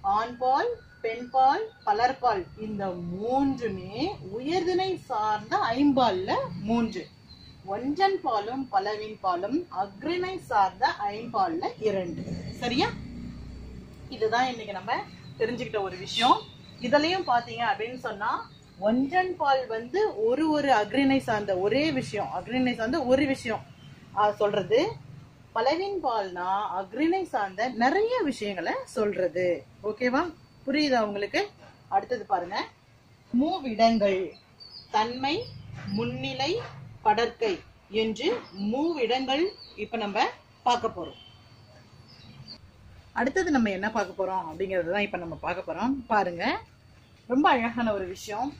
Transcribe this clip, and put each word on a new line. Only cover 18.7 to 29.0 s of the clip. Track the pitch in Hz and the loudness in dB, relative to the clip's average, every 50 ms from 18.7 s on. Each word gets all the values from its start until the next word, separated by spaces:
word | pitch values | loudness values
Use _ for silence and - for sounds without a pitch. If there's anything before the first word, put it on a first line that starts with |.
| - - | -16 -2
ஒன்றன் | 180 208 226 254 269 277 349 370 370 370 349 | 0 2 2 4 2 2 2 2 2 2 0
பால் | - 320 285 269 262 - | 0 2 4 4 4 2
வந்து | - 220 226 233 247 254 370 427 415 311 - 427 | -2 -4 -6 -6 -2 0 2 2 2 2 2 2
ஒரு | 453 247 285 320 320 | 2 2 2 2 2
ஒரு | 302 294 285 277 262 | 2 2 4 6 6
அஃறிணை | 214 208 202 - 269 277 269 269 269 | 6 4 2 2 2 4 6 4 4
சார்ந்த | 254 - 226 208 208 196 196 180 | 2 2 -2 0 0 0 0 2
ஒரே | 185 208 214 269 294 320 | 2 2 2 4 2 2
விஷயம், | 294 262 247 - - 202 185 - - | 0 0 -2 -2 -4 -4 -4 -4 -4
அஃறிணை | 175 180 - 233 254 254 247 240 | -6 -6 -2 -2 0 2 0 0
சார்ந்த | 190 220 226 262 339 269 | 0 -2 0 0 0 2
ஒரு | 247 254 269 294 | 4 4 4 4
விஷயம், | 277 269 - - 240 214 202 - - - - - - - - - - - | 2 0 -2 -2 -4 -4 -4 -6 -12 -20 -20 -20 -20 -20 -20 -20 -10 0
ஆ, | 196 208 208 208 | 2 2 2 4
சொல்றது. | - 214 202 202 208 190 180 208 247 320 415 440 - - - - - - - - - - - - | 2 0 2 2 0 0 4 4 4 4 4 -2 -8 -14 -18 -18 -20 -20 -20 -20 -20 -20 -8 -4
பலவின் | 226 233 262 302 330 381 403 403 381 311 | 0 2 2 2 2 0 -2 -4 -2 -2
பால்னா | 277 233 220 202 190 175 180 180 180 190 202 214 190 170 185 | 0 0 0 -2 -4 -4 -4 -2 0 0 0 0 -2 -4 -4
அஃறிணை | 196 190 202 233 302 330 349 381 370 | -6 -6 -2 0 2 2 2 2 0
சார்ந்த | 311 - 247 208 196 190 185 220 254 | -2 -2 -2 -2 -2 -2 -2 -4 -2
நிறைய | 247 220 233 262 302 381 427 453 494 508 415 | 0 2 2 4 4 4 2 2 2 2 0
விஷயங்களை | 294 254 - 214 208 196 180 - 202 - 523 523 | 0 -2 -2 -4 -4 -4 -2 -2 -2 -4 -4 -6
சொல்றது. | - - - | -6 -2 0